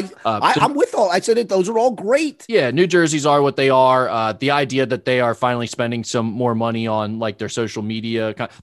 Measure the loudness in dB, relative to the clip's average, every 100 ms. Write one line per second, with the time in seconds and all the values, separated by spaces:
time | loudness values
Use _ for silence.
0 | 0 -6 -4 0 2 2 0 0 0 2
1 | 0 0 0 0 0 0 0 0 0 0
2 | 0 0 0 -6 -2 0 2 2 2 4
3 | 2 2 2 4 2 2 2 4 4 4
4 | 2 0 -2 -2 0 0 0 0 0 -2
5 | 0 0 0 0 0 -2 -4 -4 -4 -4
6 | -4 -2 -2 -2 -2 0 -2 -2 -2 -2
7 | -4 -4 -6 -6 -8 -4 -6 -6 -8 -6
8 | -4 -4 -4 -6 -10 -2